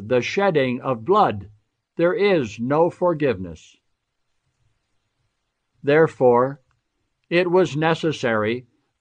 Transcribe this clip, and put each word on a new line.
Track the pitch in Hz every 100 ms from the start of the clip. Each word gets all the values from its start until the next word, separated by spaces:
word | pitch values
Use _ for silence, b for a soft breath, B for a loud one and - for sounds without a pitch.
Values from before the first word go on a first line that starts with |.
| 104
the | 123
shedding | 120 - 196 151 131 123
of | 135 117 113
blood, | 208 160 104 92 _ _ _ _ -
there | 170
is | 170 202 175 117 104
no | 120 147 170
forgiveness. | - 180 160 143 98 90 82 - _ _ _ _ _ _ _ _ _ _ _ _ _ _ _ _ _ _ _ _ _
Therefore, | 135 151 160 - 127 120 131 139 _ _ _ _ _ _ -
it | 170 180
was | 180 160 139
necessary | 160 160 165 143 123 110 107 123 - _ _ _